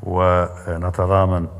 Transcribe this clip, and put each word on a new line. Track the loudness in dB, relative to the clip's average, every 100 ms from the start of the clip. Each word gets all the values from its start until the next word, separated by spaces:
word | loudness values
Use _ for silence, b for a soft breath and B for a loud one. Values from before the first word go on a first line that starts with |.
ونتضامن | -4 0 2 2 0 -4 -8 -4 -4 -2 2 4 4 0 -4